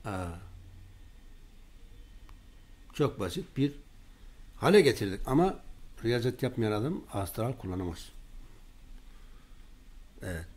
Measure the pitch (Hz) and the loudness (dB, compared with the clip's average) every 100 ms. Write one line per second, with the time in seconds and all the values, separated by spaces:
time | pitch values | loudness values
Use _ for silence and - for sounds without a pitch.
0 | 110 95 87 85 - - - - - - | -2 -2 -2 -6 -12 -14 -16 -16 -16 -16
1 | - - - - - - - - - - | -18 -16 -16 -18 -18 -18 -18 -18 -16 -16
2 | - - - - - - - - - - | -16 -16 -16 -18 -18 -20 -20 -18 -14 2
3 | 139 - 95 170 185 - 139 - - - | 2 4 -2 -2 -4 2 2 2 -16 -18
4 | - - - - - - 143 208 147 110 | -18 -18 -16 -16 -16 2 10 10 10 6
5 | 101 98 - 135 185 - - - - - | 0 0 4 6 6 4 -10 -14 -14 -2
6 | 113 120 123 - 127 123 110 104 127 190 | 2 4 2 2 0 2 2 4 2 -2
7 | - 101 95 - 113 113 95 92 90 82 | -2 -2 -2 0 0 0 -4 -2 -2 -4
8 | - - - - - - - - - - | -10 -14 -12 -14 -14 -16 -18 -18 -14 -14
9 | - - - - - - - - - - | -14 -16 -16 -16 -16 -16 -16 -16 -16 -16
10 | - - 92 82 85 | -18 -10 -6 -6 -8